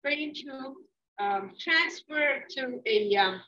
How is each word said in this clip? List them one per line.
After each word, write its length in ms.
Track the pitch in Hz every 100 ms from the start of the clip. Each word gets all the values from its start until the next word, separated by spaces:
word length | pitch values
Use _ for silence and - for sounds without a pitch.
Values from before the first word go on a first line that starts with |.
going 300 | 285 294 302
to, 420 | - 285 269 262 269 - _ _ -
um, 340 | 202 196 196 -
transfer 840 | - 330 359 - - 302 294 269 -
to 300 | 269 254 247 -
a, 300 | 214 208 202
um, 240 | 190 185